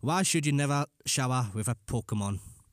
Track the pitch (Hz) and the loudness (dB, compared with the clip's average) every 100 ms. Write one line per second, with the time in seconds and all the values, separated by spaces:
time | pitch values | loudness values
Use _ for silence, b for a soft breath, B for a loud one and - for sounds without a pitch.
0 | 123 175 190 170 147 143 143 143 143 _ | 0 0 2 2 2 2 2 2 0 _
1 | - - 127 127 113 95 107 117 - 120 | -2 0 0 0 0 -2 -2 -4 -2 -4
2 | 113 107 101 98 - - - | -2 -2 -2 -4 -8 -20 -20